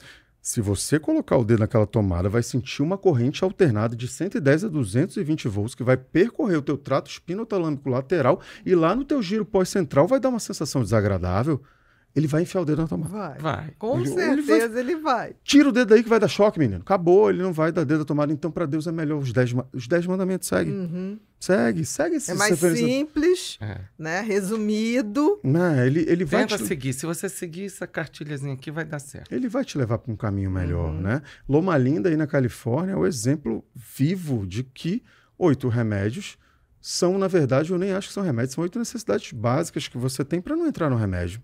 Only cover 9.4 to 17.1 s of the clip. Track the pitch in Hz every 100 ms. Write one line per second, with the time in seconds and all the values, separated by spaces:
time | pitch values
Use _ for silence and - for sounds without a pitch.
9.4 | 185 190 185 202 156 139 175 269 262 240
10.4 | - 196 147 143 101 110 101 95 87 92
11.4 | 139 135 - _ _ _ _ 143 147 151
12.4 | 175 190 151 151 160 175 160 208 180 135
13.4 | 156 - 156 - 220 294 359 359 - 277
14.4 | 294 - 466 226 247 330 311 233 156 -
15.4 | - 285 285 226 220 220 226 226 190 -
16.4 | 208 - 127 92 - 190 170